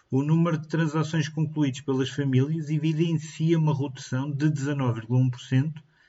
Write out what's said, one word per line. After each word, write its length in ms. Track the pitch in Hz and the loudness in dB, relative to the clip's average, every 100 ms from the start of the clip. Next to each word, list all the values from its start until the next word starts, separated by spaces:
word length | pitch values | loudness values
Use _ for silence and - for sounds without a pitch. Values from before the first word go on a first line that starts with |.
| - | -4
O 120 | 131 | -2
número 340 | 147 165 170 160 | 2 4 4 0
de 80 | 156 | -2
transações 600 | 160 160 156 151 165 151 | 0 0 0 0 0 -2
concluídas 540 | - 151 151 143 127 | -2 -2 0 -2 -2
pelas 280 | - 131 131 | -2 0 0
famílias 580 | - 139 127 139 165 143 | -2 2 2 2 -2 -2
evidencia 880 | 151 156 156 165 156 - - 160 165 | 0 0 0 0 0 -4 -2 2 4
uma 160 | 151 | 2
redução 560 | 135 139 - - 127 143 | 0 -2 -6 -6 -4 -4
de 220 | 139 151 | 0 0
dezanove 520 | 135 135 139 127 110 | 0 -2 0 0 -2
vírgula 180 | - 127 | 0 2
um 100 | 127 | 2
por 100 | 123 | 0
cento 400 | - 131 156 151 _ _ | -2 0 0 -6 _ _